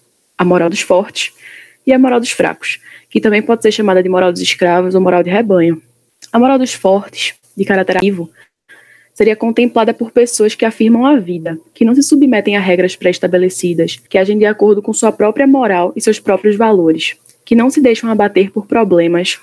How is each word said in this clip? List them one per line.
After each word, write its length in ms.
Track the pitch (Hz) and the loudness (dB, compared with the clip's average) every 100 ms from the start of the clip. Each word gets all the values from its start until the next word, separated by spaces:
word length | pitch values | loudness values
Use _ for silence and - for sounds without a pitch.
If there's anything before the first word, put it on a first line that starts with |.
| _ _ _ - | _ _ _ -2
a 60 | |
moral 260 | 180 180 170 | 0 2 0
dos 120 | 214 | -4
fortes 500 | - 185 208 - - - - - - _ - | 0 0 -2 -6 -10 -12 -20 -20 -20 _ 0
e 60 | |
a 60 | 262 | 2
moral 220 | 262 240 | 2 0
dos 100 | 240 | -2
fracos, 480 | - - - - - - - _ | -4 -4 -6 -10 -12 -14 -20 _
que 120 | 214 | -2
também 220 | 220 208 | 0 0
pode 200 | 214 226 | 0 0
ser 100 | 220 | 0
chamada 300 | 214 208 185 | 0 2 2
de 60 | 185 | 2
moral 220 | 185 185 | 0 0
dos 120 | 175 | -2
escravos 520 | 180 - 180 175 185 | -4 -2 0 0 0
ou 60 | 185 | 0
moral 220 | 185 180 | 2 0
de 80 | 175 | 0
rebanho. 520 | 202 220 185 165 160 - _ _ _ - | 0 0 2 0 -2 -8 _ _ _ -4
A 60 | 226 | 0
moral 200 | 262 269 | 2 2
dos 160 | 254 | -2
fortes, 600 | - 190 196 202 - - - _ - | -2 0 0 -2 -10 -10 -10 _ -6
de 80 | |
caráter 320 | 196 190 185 185 | -2 -2 0 0
ativo, 340 | 196 185 165 _ _ _ _ - _ _ _ | -2 -2 -8 _ _ _ _ -20 _ _ _
seria 220 | - 214 214 | -2 0 0
contemplada 560 | 233 233 240 240 220 | -2 -2 0 0 -2
por 180 | 220 226 | -2 -2
pessoas 440 | 240 240 - 214 | 0 0 0 -2
que 100 | - | -2
afirmam 400 | 226 - 220 233 | -4 0 0 2
a 120 | 269 285 | 2 2
vida, 420 | 175 175 165 160 - | 0 -8 -10 -12 -10
que 100 | - | -2
não 100 | 226 | 0
se 80 | 262 | 2
submetem 540 | 277 294 277 214 208 202 | 2 2 4 2 0 -2
a 40 | |
regras 360 | 190 180 185 - | 0 0 0 -2
pré-estabelecidas, 1040 | 180 180 185 180 185 - 175 165 165 - - | -4 -2 -2 0 0 -2 -4 -2 -4 -6 -4
que 80 | 196 | 0
agem 220 | 190 208 | 0 0
de 80 | 208 | 0
acordo 340 | 214 208 208 | 2 2 2
com 120 | 226 | 0
sua 200 | 214 220 | -2 -2
própria 340 | 214 214 285 277 | 0 0 2 2
moral 460 | 269 226 180 180 | 2 2 0 -2
e 60 | - | -2
seus 180 | 214 214 | -2 -2
próprios 380 | - 190 208 208 | 0 0 0 0
valores, 600 | 226 196 165 160 - - _ _ | 2 2 2 0 -4 -10 _ _
que 100 | - | 0
não 140 | 233 254 | 2 2
se 140 | 302 | 2
deixam 260 | 254 226 226 | 2 2 -2
abater 420 | 214 202 196 196 | 0 0 0 -2
por 140 | 214 | -4
problemas 720 | 202 233 208 175 170 170 185 - | -4 -2 2 2 2 0 -4 -8